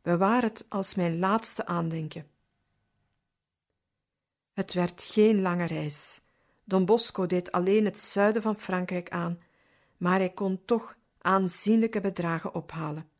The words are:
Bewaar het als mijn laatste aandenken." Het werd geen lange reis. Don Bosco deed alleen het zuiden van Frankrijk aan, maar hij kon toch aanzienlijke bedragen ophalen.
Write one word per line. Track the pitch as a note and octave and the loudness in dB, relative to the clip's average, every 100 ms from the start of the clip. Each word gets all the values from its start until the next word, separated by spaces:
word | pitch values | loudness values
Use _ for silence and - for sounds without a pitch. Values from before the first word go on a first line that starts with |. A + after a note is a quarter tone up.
Bewaar | E3 E3+ F#3+ A#3+ | 0 2 4 4
het | A3+ A3 - | 2 -4 -8
als | G3+ F#3+ G3+ | -4 -2 0
mijn | E3+ E3 | 0 2
laatste | F#3+ A3 - - - | 2 2 0 -6 -4
aandenken." | F3 E3 D#3+ D#3 E3+ D3+ _ _ _ _ _ _ _ _ _ _ _ _ _ _ _ _ _ _ _ _ _ _ | -2 -2 -4 -8 -10 -16 _ _ _ _ _ _ _ _ _ _ _ _ _ _ _ _ _ _ _ _ _ _
Het | - F#3+ | -6 -4
werd | F3+ F3 - | 0 -2 -2
geen | - A3 G#3+ G#3+ | -2 4 6 6
lange | F#3 F3 E3+ | 2 0 -2
reis. | D#3+ D3+ D3 - - _ _ _ _ | -2 -4 -6 -10 -12 _ _ _ _
Don | - F#3+ F3+ | 0 2 4
Bosco | A3+ - - F3+ | 2 2 -4 -2
deed | F3+ F3+ | -2 0
alleen | F3+ F3+ G#3+ G#3+ | -2 2 4 2
het | G#3+ | -2
zuiden | - G3+ G#3 A3+ | -4 2 2 2
van | G#3+ G#3 | -2 -4
Frankrijk | - F#3 F3+ F3+ F3 | -4 -4 -2 -6 -6
aan, | F3 E3+ E3+ _ _ _ _ _ _ | -6 -4 -6 _ _ _ _ _ _
maar | F3 F#3+ | 0 2
hij | F#3 | 0
kon | F#3 G3 F#3+ - | -2 -4 -4 0
toch | A3+ - - _ _ | -2 -2 -20 _ _
aanzienlijke | - F#3+ F#3 - G3+ A3+ A3+ A3 | 2 2 2 0 4 4 4 0
bedragen | G3 F#3+ E3+ E3 F#3 | -4 -2 -2 -2 -4
ophalen. | E3+ D#3 D#3+ D#3 D3+ D#3+ | -8 -10 -8 -8 -8 -12